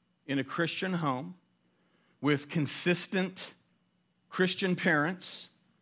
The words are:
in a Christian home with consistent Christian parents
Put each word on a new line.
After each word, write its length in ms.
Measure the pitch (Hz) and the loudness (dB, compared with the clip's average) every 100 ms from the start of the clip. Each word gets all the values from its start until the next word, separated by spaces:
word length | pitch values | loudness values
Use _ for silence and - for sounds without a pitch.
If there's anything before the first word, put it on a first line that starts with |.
| _ _ - | _ _ -4
in 140 | 139 | -4
a 40 | |
Christian 500 | 135 - 160 - 190 | -2 -2 -2 -2 -2
home 420 | 170 151 127 175 180 _ _ _ _ _ _ _ _ | 0 0 -2 -6 -14 _ _ _ _ _ _ _ _
with 280 | 139 139 - | 0 0 0
consistent 1040 | 170 139 - 175 175 - 190 185 185 - - _ _ _ _ _ _ _ | -2 2 2 4 2 2 0 -2 -4 -10 -12 _ _ _ _ _ _ _
Christian 460 | - 185 - 190 175 | 0 2 2 0 2
parents 760 | 180 151 151 185 - - - _ _ _ | 4 4 2 -2 -6 -8 -10 _ _ _